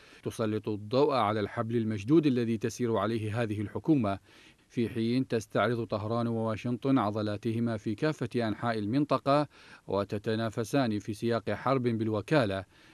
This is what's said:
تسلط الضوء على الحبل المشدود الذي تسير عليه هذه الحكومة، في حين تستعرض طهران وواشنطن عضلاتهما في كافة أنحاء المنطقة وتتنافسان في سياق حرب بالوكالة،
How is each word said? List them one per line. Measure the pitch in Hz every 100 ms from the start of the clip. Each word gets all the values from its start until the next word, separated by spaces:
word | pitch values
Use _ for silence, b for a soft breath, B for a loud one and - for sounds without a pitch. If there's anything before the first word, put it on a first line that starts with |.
| B B
تسلط | 117 - 110 107 107
الضوء | 104 104 123 147
على | 131 104 110
الحبل | 101 - 113 117
المشدود | 110 107 104 165 147
الذي | 123 117 113
تسير | 117 - 120 107
عليه | 104 117 107 110
هذه | 117 104
الحكومة، | 101 110 - 151 104 98 B B B B _
في | - 110
حين | 113 113 127 131
تستعرض | 117 - 123 107 120
طهران | 117 107 107 117 117
وواشنطن | 113 113 104 123 120 135 135
عضلاتهما | 104 107 107 104 117 113 117 110
في | 117 107
كافة | 151 151 127 120 113
أنحاء | 101 120 113
المنطقة | 104 131 147 - 139 147 147 B B B -
وتتنافسان | 98 101 104 117 110 113 120 113 143 123 104
في | 104
سياق | 104 117 117 110
حرب | 104 127 135
بالوكالة، | 123 113 110 107 - 156 107 95 92 b b